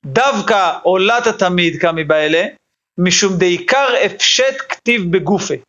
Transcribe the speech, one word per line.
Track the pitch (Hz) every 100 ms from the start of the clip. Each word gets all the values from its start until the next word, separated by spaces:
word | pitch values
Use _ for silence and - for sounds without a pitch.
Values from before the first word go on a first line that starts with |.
| 143
"דווקא | 139 269 226 196 208 175 -
עולת | - 185 196 240 226
התמיד | 214 185 180 170 -
קמי | 170 160
באלה, | 156 156 151 160 196 - _ _ _ -
משום | 180 165 196 180
דעיקר | 180 175 - 269 277 240
הפשט | 196 190 - - 262 262 -
כתיב | - - 233 175
בגופה." | 180 151 202 - 131